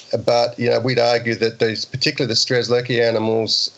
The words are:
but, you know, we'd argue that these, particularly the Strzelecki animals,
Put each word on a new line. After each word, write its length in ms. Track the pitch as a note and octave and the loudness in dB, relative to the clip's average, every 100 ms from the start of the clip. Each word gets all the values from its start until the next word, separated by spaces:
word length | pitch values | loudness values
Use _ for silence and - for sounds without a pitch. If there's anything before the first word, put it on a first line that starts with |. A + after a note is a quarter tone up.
| - A2+ | -6 -4
but, 340 | A2+ A#2+ A#2+ - | 2 2 2 0
you 120 | A#2+ | 0
know, 100 | A#2 | 0
we'd 200 | B2+ A#2+ | 0 2
argue 360 | A#2 A#2+ A#2 G#2+ | 2 2 0 0
that 240 | A2+ A2+ | -2 0
these, 240 | A2+ G#2 | -2 -2
particularly 440 | - C3 D3+ C#3+ B2+ | -6 -4 -2 -2 -2
the 80 | - | -2
Strzelecki 680 | - B2+ A#2 A#2+ B2+ A#2+ A#2 | 0 0 0 0 0 0 2
animals, 680 | A2+ A2 A2+ A2 - - | 2 0 0 0 -2 -4